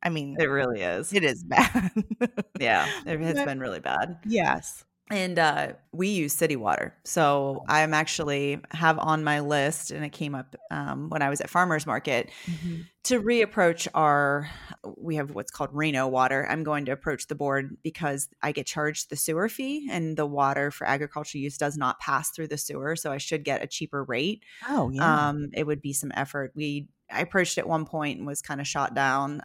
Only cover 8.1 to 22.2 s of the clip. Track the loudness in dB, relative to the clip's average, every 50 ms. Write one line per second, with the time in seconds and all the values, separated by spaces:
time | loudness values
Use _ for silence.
8.1 | -2 -2 0 0 0 0 0 0 -2 -4 -6 -8 -2 4 4 4 4 4 4 2
9.1 | 2 2 2 2 2 2 2 2 2 4 4 2 0 -2 -6 -8 -6 -6 -6 -6
10.1 | -6 -6 -6 -6 -6 -6 -8 -12 -16 -18 -12 -8 -6 -6 -4 -4 -4 -6 -4 -2
11.1 | 0 0 2 2 0 0 -2 0 2 2 4 4 2 0 0 0 -2 -2 0 0
12.1 | 0 0 0 -2 -8 -12 -8 -8 -6 -6 -6 -6 -6 -8 -10 -12 _ _ 0 2
13.1 | 2 2 4 4 4 4 4 4 4 4 6 6 4 2 -2 -2 2 4 6 6
14.1 | 6 6 4 4 2 0 -2 -4 -10 -14 -16 -16 -16 -14 -14 -14 -14 -10 -6 -4
15.1 | -2 -2 -2 -4 -6 -8 -10 -8 -6 -6 -6 -4 -2 0 0 0 2 2 2 2
16.1 | 4 4 4 4 4 2 0 0 -2 -2 0 0 -2 -2 -2 -2 -4 -2 -2 -2
17.1 | -2 -2 -4 -6 -6 -2 0 0 0 0 -2 -4 -8 -8 -8 -8 -6 -4 -2 -2
18.1 | -2 -2 -6 -8 _ _ -4 -4 -4 -4 -6 -6 -4 -2 -2 -2 -2 -4 -8 -8
19.1 | -6 -4 -4 -2 -2 0 -2 -2 -4 -4 -6 -6 -6 -6 -6 -6 -4 -4 -2 -2
20.1 | -2 -2 -2 0 2 2 2 2 2 2 0 -2 -2 -2 -2 -2 0 -2 -2 -6
21.1 | -8 -8 -8 -8 -8 -6 -6 -6 -4 -2 -2 -2 0 0 0 -2 -2 -2 -2 0
22.1 | 0 0